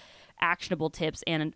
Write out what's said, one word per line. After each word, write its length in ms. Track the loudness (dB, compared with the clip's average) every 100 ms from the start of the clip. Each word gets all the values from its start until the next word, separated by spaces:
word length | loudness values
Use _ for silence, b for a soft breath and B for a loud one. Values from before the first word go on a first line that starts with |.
| b b b b
actionable 500 | 0 0 -2 0 -2
tips 340 | 0 -2 -2 0
and, 260 | 0 0